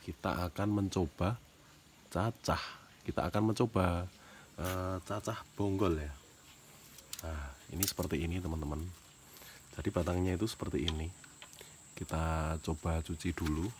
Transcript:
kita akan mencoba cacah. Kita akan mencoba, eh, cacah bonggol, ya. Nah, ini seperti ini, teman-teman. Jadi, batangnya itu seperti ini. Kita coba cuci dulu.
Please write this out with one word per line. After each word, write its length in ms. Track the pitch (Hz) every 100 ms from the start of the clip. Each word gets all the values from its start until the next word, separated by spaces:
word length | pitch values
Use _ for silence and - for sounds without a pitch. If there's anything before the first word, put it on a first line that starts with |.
| -
kita 400 | 87 98 - 90
akan 240 | - 104
mencoba 640 | 104 98 95 85 - 92 117 - - - - - - -
cacah. 560 | 85 104 - - 80 - - - -
Kita 240 | - - -
akan 240 | 104 107
mencoba, 560 | 107 123 98 90 87 90 - - - - -
eh, 400 | 85 92 92 92
cacah 320 | - 104 104 104 -
bonggol, 480 | - 101 98 101 80
ya. 120 | 73 69 - - - - - - - - - - 82
Nah, 240 | 78 71 - - 82
ini 80 |
seperti 400 | 92 - 85 80
ini, 160 | 82 90
teman-teman. 400 | 87 80 73 73 85 87 - - - - - - - -
Jadi, 120 | 90
batangnya 400 | 92 87 90 92
itu 160 | 90 -
seperti 320 | - - -
ini. 320 | 82 78 82 - - - - - - - -
Kita 640 | - - 80 80 80 78 80
coba 400 | - 80 87 82
cuci 320 | 80 85 - 80
dulu. 320 | 80 78 90 123